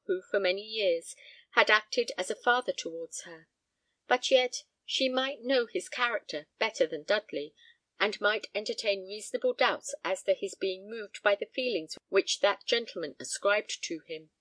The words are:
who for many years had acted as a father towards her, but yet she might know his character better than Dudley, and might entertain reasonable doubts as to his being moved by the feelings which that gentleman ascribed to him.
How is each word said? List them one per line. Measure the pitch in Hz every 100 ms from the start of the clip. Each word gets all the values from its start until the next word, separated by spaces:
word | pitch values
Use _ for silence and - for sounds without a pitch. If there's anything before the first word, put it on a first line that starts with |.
| -
who | 185
for | - 202
many | 185 190
years | 214 220 196 202 - - - - _
had | - 208
acted | 214 - - 233 -
as | 185
a | 214
father | - 247 247
towards | 180 170 165 165 -
her, | 175 165 160 _ _ _ _ _ -
but | 247 -
yet | 254 247 - - _
she | - - 262
might | 254 262 277
know | 233 269 233
his | 180 -
character | - 240 226 - 151 151 -
better | 220 - 160
than | 156
Dudley, | 151 208 - 147 151 _ - _ _ -
and | 202 202
might | 208 214 -
entertain | 208 214 226 220 196 190
reasonable | 214 - 247 254
doubts | 247 247 165 - -
as | 165 190
to | -
his | 190 196
being | - 196 185 202
moved | 226 202 -
by | 208
the | 202 -
feelings | - 254 196 156 - -
which | 196 - -
that | 202 190 -
gentleman | 233 226 190 156 -
ascribed | 135 - 202 208 208 -
to | - 165
him. | - 160 156 _